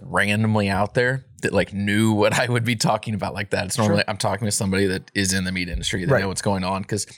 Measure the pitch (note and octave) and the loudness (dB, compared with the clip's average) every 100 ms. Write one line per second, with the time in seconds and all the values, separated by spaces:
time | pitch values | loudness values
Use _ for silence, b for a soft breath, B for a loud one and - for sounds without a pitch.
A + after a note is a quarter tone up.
0 | - F2+ G2+ G#2 A2 G#2+ G2+ G2 G#2 C3 | -2 0 2 2 2 2 2 0 0 0
1 | B2 C3+ - - - F#2+ F2+ G2+ G2+ G#2 | 0 -2 -8 -6 -2 0 0 -2 0 2
2 | A2 G#2 G#2 C#3+ B2 A#2+ A#2 A2+ - G#2+ | 4 4 4 2 0 0 0 0 0 0
3 | A#2 G#2 - G2+ G#2 F#2+ F#2 - G#2+ G2+ | -2 -4 -4 -6 -4 -2 -2 0 2 2
4 | - G#2 G#2 G2 G#2+ - G2 F#2+ G2 F#2 | 0 -2 -2 -2 -2 -2 0 2 2 0
5 | - G2+ F#2+ F#2+ F#2 F#2 F2 F2 - G2 | -4 -2 0 0 -2 -4 -4 -4 -4 -2
6 | F2 G#2+ G2 F2+ G#2+ F#2+ F#2 F#2+ - G#2 | 2 2 0 -2 -2 -2 -2 -4 -4 -6
7 | - | -6